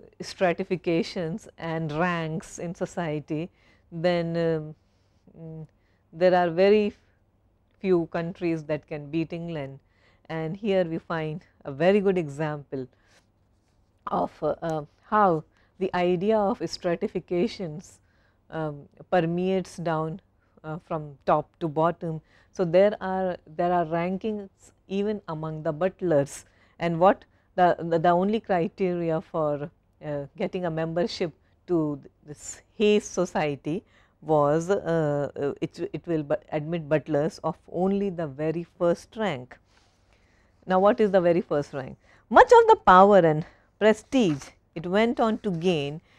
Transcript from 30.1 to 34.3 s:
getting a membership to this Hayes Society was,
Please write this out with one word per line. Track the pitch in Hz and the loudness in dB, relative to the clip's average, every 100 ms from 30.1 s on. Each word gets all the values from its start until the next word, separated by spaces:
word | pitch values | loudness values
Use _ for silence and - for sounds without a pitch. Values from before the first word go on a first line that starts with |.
| 143 139 - | -8 -10 -8
getting | 160 185 175 | -6 -4 -4
a | |
membership | 160 165 165 214 - 175 - _ _ - | -4 -4 -2 -4 -4 -8 -8 _ _ -2
to | 170 151 139 - _ 151 | 0 0 -4 -12 _ -20
this | 147 - - _ - | -18 -18 -18 _ 0
Hayes | 208 208 | 2 2
Society | - - 180 202 151 139 151 180 - _ _ _ | 0 -4 -4 -2 -2 -4 -6 -6 -8 _ _ _
was, | 151 | 0